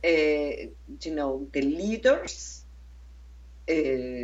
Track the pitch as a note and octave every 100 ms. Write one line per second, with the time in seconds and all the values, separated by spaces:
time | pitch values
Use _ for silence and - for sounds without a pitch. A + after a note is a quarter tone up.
0 | E3+ D#3+ D3+ D3 D3 - - - - C#3+
1 | E3 D3+ C#3 C3+ C#3 C#3+ C#3 E3 G3+ A3
2 | B3+ D4 - - - - - - - -
3 | - - - - - - - D#3+ C3+ C3
4 | B2+ B2